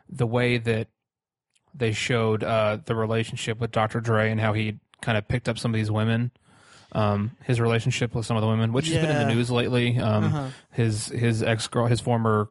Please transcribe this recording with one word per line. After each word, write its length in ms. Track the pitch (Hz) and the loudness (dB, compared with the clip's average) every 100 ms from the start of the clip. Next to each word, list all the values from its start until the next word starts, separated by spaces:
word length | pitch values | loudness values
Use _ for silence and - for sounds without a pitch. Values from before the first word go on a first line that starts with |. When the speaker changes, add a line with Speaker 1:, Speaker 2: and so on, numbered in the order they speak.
| - | -12
Speaker 1:
the 160 | - 117 | -4 0
way 320 | 120 123 120 | 2 2 0
that 300 | 113 113 - _ _ _ _ _ _ _ _ 143 | 0 -2 -4 _ _ _ _ _ _ _ _ -4
they 160 | 117 | -2
showed, 520 | 104 - 120 110 107 | -2 0 0 0 0
uh, 360 | - 113 107 107 | 0 0 2 -2
the 120 | - 113 | -4 -4
relationship 640 | 110 113 113 120 - 113 | -2 -2 -4 -6 -6 -6
with 120 | 113 | -2
Doctor 280 | 113 110 120 | 0 0 0
Dre 300 | 113 110 110 | 0 2 2
and 100 | 110 | 2
how 120 | 110 | 0
he 260 | 107 107 104 _ - | 0 -2 -6 _ -10
kinda 180 | - 107 | -2 -2
picked 260 | - 127 - | 0 -2 -2
up 120 | 113 | -4
some 120 | 120 | -2
of 40 | 110 | -2
these 140 | 107 | 0
women. 400 | 107 110 113 123 - _ - - - - | 0 0 0 -2 -6 _ -20 -20 -20 -8
Um, 440 | - 104 101 107 - - | 0 0 2 -2 -6 -2
his 160 | 120 | 0
relationship 540 | 117 117 127 - 120 120 | 2 2 0 -2 -2 -4
with 100 | 107 | -2
some 120 | 113 | 0
of 40 | |
the 60 | 110 | 2
women, 260 | 110 113 | 2 2
which 140 | 120 160 | 0 0
has 80 | 165 | 0
been 140 | 160 | 2
in 60 | 147 143 | 2 2
the 20 | |
Speaker 2:
Yeah. 40 | 117 | 2
Speaker 1:
news 160 | 123 | 0
lately. 480 | 120 113 123 120 120 | 0 0 2 2 2
Um, 240 | 110 107 156 | 2 2 2
Speaker 2:
Uh-huh. 220 | 151 131 - - | 0 -4 -10 -10
Speaker 1:
his, 360 | - 117 107 - | -2 0 0 -4
his 340 | - 113 110 | -2 0 2
ex-girl-, 420 | 113 113 - 123 120 | 0 0 -2 0 2
his 140 | 120 | 0
former 480 | - 117 113 107 104 | 0 0 2 2 0